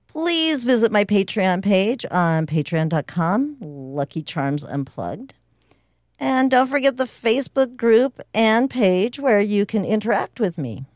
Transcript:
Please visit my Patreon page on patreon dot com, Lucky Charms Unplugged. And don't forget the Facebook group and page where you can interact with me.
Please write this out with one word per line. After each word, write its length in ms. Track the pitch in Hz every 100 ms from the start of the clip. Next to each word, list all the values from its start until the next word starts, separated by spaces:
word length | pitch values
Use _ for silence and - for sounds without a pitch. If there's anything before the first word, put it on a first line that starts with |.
| _
Please 560 | 311 339 330 320 285
visit 300 | 240 240 226
my 120 | 208
Patreon 600 | 208 208 202 220 185 180
page 400 | 196 190 202 254 -
on 360 | 180 170 160 160
patreon 440 | 156 143 160 160
dot 160 | 156 -
com, 500 | 175 165 254 294 277
Lucky 640 | 156 143 131 143 143 160
Charms 400 | 131 156 139 143
Unplugged. 720 | - 139 131 - 87 165 269 - _ _ _ _ _ _ _ -
And 300 | 262 262 262
don't 180 | 254 262
forget 300 | 277 277 254
the 60 |
Facebook 720 | 254 - 233 254 247 269 254 247
group 440 | 233 226 262 - -
and 380 | 220 220 226 269
page 480 | 254 190 185 233 277
where 220 | 277 208
you 260 | 208 202 202
can 180 | 214
interact 540 | 143 214 208 - 370 -
with 200 | 190 170
me. 260 | 123 127 135